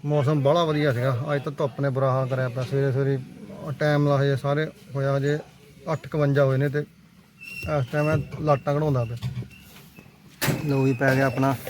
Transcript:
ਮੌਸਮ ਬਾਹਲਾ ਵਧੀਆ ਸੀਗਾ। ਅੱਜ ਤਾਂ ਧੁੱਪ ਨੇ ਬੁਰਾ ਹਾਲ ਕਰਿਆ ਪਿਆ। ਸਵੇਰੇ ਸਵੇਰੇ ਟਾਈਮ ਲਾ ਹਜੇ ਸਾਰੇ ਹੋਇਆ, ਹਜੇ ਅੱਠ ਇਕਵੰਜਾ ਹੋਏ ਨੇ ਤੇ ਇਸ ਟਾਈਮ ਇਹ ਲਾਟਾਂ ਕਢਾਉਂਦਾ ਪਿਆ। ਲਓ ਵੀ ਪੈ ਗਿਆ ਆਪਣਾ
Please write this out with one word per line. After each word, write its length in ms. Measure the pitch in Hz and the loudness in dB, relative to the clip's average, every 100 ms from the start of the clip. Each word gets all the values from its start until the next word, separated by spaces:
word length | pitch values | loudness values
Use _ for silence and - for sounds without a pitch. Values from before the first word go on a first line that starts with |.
ਮੌਸਮ 380 | 143 147 135 151 | 2 2 2 4
ਬਾਹਲਾ 220 | 139 170 | 4 4
ਵਧੀਆ 280 | 165 151 147 | 2 2 2
ਸੀਗਾ। 240 | 120 127 120 151 | 2 0 -2 -2
ਅੱਜ 80 | 143 | -4
ਤਾਂ 100 | 143 143 | -4 -4
ਧੁੱਪ 220 | 143 - | -4 -2
ਨੇ 100 | 143 | -2
ਬੁਰਾ 200 | 131 135 | 0 0
ਹਾਲ 180 | 131 131 | 0 0
ਕਰਿਆ 200 | 127 127 | -2 -2
ਪਿਆ। 140 | 123 | -4
ਸਵੇਰੇ 300 | 127 139 139 | -2 0 0
ਸਵੇਰੇ 260 | 131 139 135 131 - - - 156 135 | 0 0 -2 -6 -16 -16 -12 -10 -2
ਟਾਈਮ 280 | 151 147 143 | 0 2 2
ਲਾ 120 | 139 | 2
ਹਜੇ 160 | 139 135 | 2 0
ਸਾਰੇ 300 | 143 143 156 - - | -2 -2 -4 -8 -10
ਹੋਇਆ, 220 | 135 139 139 | -4 -2 0
ਹਜੇ 200 | 139 151 - - - - - | 0 -2 -6 -20 -20 -16 -6
ਅੱਠ 140 | 156 - | -6 -4
ਇਕਵੰਜਾ 380 | 160 143 139 | 0 2 4
ਹੋਏ 140 | 135 131 | 4 4
ਨੇ 100 | 143 | 0
ਤੇ 120 | 143 | -2
ਇਸ 1040 | 147 - - - - - - - - 151 131 | -6 -14 -20 -20 -20 -20 -18 -10 -4 -2 -2
ਟਾਈਮ 180 | 151 151 | 0 0
ਇਹ 320 | 156 143 131 | 0 -2 -4
ਲਾਟਾਂ 320 | 151 139 - | 0 2 2
ਕਢਾਉਂਦਾ 300 | 143 156 131 | 0 2 0
ਪਿਆ। 120 | 117 120 123 - - - - - - - - - - - - - 151 | -2 -6 -8 -8 -12 -16 -20 -20 -20 -20 -20 -20 -20 -4 -2 -2 0
ਲਓ 160 | 139 | 2
ਵੀ 100 | 135 | 2
ਪੈ 220 | 127 135 | 4 2
ਗਿਆ 120 | 131 135 | 4 2
ਆਪਣਾ 280 | 131 135 135 | 2 0 0